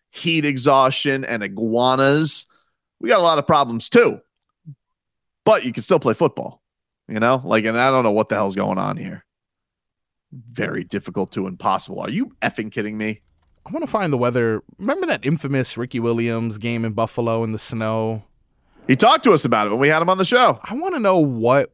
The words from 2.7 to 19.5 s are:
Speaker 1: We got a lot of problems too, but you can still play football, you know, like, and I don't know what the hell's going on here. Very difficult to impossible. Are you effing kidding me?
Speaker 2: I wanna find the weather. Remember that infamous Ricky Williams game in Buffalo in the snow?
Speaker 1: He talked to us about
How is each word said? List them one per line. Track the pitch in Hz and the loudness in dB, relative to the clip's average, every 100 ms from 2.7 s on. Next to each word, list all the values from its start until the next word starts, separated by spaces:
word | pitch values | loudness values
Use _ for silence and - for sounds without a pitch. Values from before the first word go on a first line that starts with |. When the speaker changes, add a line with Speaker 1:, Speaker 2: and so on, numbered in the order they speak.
| _ _ _ | _ _ _
Speaker 1:
We | 226 | 0
got | 214 | 2
a | |
lot | 170 156 | 4 2
of | 143 | 2
problems | 151 127 113 - | 2 2 -4 2
too, | 233 196 104 _ _ _ _ 160 - _ _ _ _ _ _ 226 | 4 4 0 _ _ _ _ -20 -20 _ _ _ _ _ _ 2
but | 196 123 | 2 0
you | |
can | 117 | -4
still | - 165 | 0 2
play | 123 | 2
football, | 110 160 - 62 - _ _ _ _ - | 2 0 -2 -12 -14 _ _ _ _ -10
you | 107 | 0
know, | 117 131 | 0 0
like, | 131 110 110 | 0 0 0
and | 117 | 0
I | 131 | 2
don't | 131 | 2
know | 117 | 2
what | 104 107 | 2 0
the | 104 | -2
hell's | 98 98 | -2 -2
going | 101 95 | -4 -4
on | 98 92 | -4 -8
here. | 95 82 _ _ _ _ _ _ _ _ _ _ _ | -10 -14 _ _ _ _ _ _ _ _ _ _ _
Very | 131 117 120 - - | -20 -16 -8 -6 -6
difficult | - - - 98 92 | -8 -8 -8 -6 -6
to | - 95 | -6 -8
impossible. | 90 107 95 - 95 | -4 -2 -2 -4 -8
Are | 92 | -6
you | 170 285 - | -6 -6 -6
effing | 113 - 107 | -6 -6 -8
kidding | 113 107 107 | -6 -6 -4
me? | 107 107 _ _ _ _ - | -6 -6 _ _ _ _ -10
Speaker 2:
I | |
wanna | 285 311 | -8 -4
find | 220 175 | -2 -2
the | 131 | 0
weather. | 120 123 117 110 - - | 0 0 0 -2 -8 -8
Remember | 214 349 339 | -4 -2 -2
that | 156 123 | -2 -2
infamous | 160 139 139 123 - | -2 -2 -2 -2 -6
Ricky | 127 123 | -6 -4
Williams | 117 117 117 113 113 107 | -2 0 -2 -2 -4 -6
game | 117 117 113 | -6 -4 -4
in | |
Buffalo | 104 113 - 117 113 | -2 -4 -2 -2 -2
in | 113 | -4
the | 110 | -6
snow? | - 113 110 110 110 110 - _ _ _ _ _ - | -8 -6 -4 -4 -4 -6 -12 _ _ _ _ _ 0
Speaker 1:
He | 131 | 4
talked | 233 311 247 | 4 6 6
to | |
us | 160 | 4
about | 123 | 4